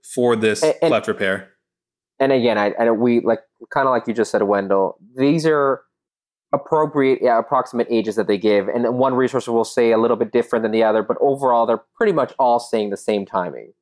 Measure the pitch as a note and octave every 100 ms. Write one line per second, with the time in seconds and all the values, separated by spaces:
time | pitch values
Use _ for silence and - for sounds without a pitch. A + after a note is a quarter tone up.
0 | - - B2 A#2 A2 G#2 D#3 - E3 A2+
1 | - G#2 G2 G2 F#2+ _ _ _ _ _
2 | _ _ C3+ C3+ A#2 G#2+ G#2 - A#2 A2+
3 | B2 A#2 A2+ A2+ _ _ - D3 C3+ B2
4 | A2+ A2+ G#2+ G#2+ G2+ G2+ G2 G2 F#2+ -
5 | G#2 B2+ C#3 D#3+ D#3+ D3+ C#3 B2+ _ _
6 | _ _ _ _ _ C#3 - D#3 D3+ D3
7 | C3+ C3 B2 A#2 A#2 C3+ B2 A#2 A#2 A#2
8 | G#2+ G#2 G2 G2+ G#2+ G2+ G2 A#2+ A#2+ B2
9 | C3 B2+ B2+ C3 A#2+ A#2 A2+ - A#2 A2+
10 | A#2 A2+ A2+ A#2+ A2+ A#2 A2 A2 A2 A2
11 | G#2+ - C#3 C#3 C3+ A#2+ A2+ A2+ _ _
12 | A3 E3 B2 - B2+ A#2+ - A2+ G#2 G2
13 | - G#2 G2 F#2+ F2 C2 A1 _